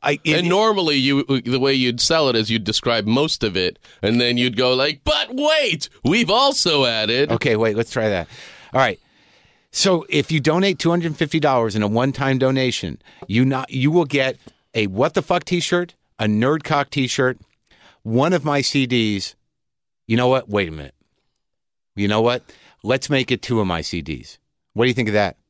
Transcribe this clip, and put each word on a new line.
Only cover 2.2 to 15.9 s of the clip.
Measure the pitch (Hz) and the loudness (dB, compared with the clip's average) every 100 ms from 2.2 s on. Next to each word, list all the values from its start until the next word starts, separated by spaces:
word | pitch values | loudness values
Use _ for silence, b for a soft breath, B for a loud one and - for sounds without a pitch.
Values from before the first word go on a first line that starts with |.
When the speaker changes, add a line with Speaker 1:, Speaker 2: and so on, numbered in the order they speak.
| 143 | 2
Speaker 2:
it | 117 | 2
is | 107 | 0
you'd | 113 101 | -2 -2
describe | - - 117 104 | -4 0 -2 0
most | 120 156 - 113 | 0 0 -2 -2
of | 92 | -2
it, | 90 - B B | -2 -4 B B
and | 101 117 | 0 0
then | 120 120 | 0 0
you'd | 123 107 | -2 0
go | 127 | 0
like, | 127 139 143 - | 2 0 -4 -4
"But | - - | -4 -4
wait, | 254 294 311 262 160 - b | -2 0 2 0 -4 -8 b
we've | 123 202 170 | 0 0 2
also | 214 277 277 180 151 | 2 2 2 0 2
added." | 127 113 107 120 147 | 0 0 -2 0 0
Speaker 1:
Okay, | 117 143 110 | 0 0 2
wait, | 113 104 | 2 0
let's | 117 | -4
try | - 110 | -2 -2
that. | 95 82 B B B B | -2 -4 B B B B
All | 127 | 0
right. | 127 98 b b b b b b b | 0 0 b b b b b b b
So | - 196 180 - | -2 2 0 0
if | 185 208 | -4 0
you | 160 | -2
donate | 139 160 196 185 | 0 2 2 0
two | 165 | 0
hundred | 175 165 151 | 0 -2 -4
fifty | 156 165 | -2 0
dollars | 147 131 113 104 | 2 2 0 0
in | |
a | 104 | -2
one-time | 110 131 135 135 131 | 0 0 0 -2 2
donation, | 131 135 127 - 90 62 B B - | 2 0 -2 -4 -8 -12 B B -4
you | 107 131 | 0 2
not, | 131 135 | 0 -6
you | 131 131 | -2 2
will | 170 | 2
get | 151 139 131 - - _ _ | 2 0 -2 -4 -14 _ _
a | 113 107 | -4 -2
What | 95 147 | 0 0
the | 196 | 0
Fuck | - 180 - | 0 -2 0
t-shirt, | 175 - 175 175 | -4 0 -2 -2